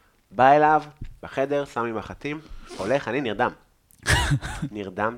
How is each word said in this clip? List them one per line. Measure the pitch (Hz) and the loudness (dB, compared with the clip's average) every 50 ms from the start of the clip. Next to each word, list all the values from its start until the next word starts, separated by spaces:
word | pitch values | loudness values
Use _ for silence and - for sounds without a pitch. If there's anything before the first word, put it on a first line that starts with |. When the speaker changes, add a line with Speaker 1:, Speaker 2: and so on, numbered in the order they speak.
| _ _ _ _ _ _ | _ _ _ _ _ _
Speaker 1:
בא | - 104 123 135 | 0 4 6 8
אליו, | 143 151 151 151 156 151 147 147 - - - - - - - | 8 8 6 6 4 4 2 -2 -16 -14 -14 -14 -14 -16 -16
בחדר, | - - 139 135 139 143 143 143 | -10 -4 -4 -2 -2 -2 -4 -4
שם | - - 123 117 | -4 -6 -4 -4
לי | 117 | -4
מחטים, | 113 107 95 - - - - 143 147 160 156 - - - - - - | -4 -6 -8 -10 -12 -10 -10 -10 -10 -10 -12 -16 -18 -18 -16 -16 -12
הולך, | - 95 104 131 139 - | -8 -2 0 0 0 0
אני | - 113 143 | -2 -2 -2
נרדם. | 143 113 101 101 120 104 - - _ _ _ _ _ _ _ _ - | -2 -2 0 0 0 -2 -2 -6 _ _ _ _ _ _ _ _ 0
Speaker 2:
<laughs> | - - - - - 147 - - - - - 156 139 | 2 2 2 4 2 0 0 -2 -6 -8 -8 -8 -8
Speaker 1:
נרדם, | 104 104 98 95 92 95 104 113 120 | -6 -8 -8 -8 -4 -2 -2 -2 -2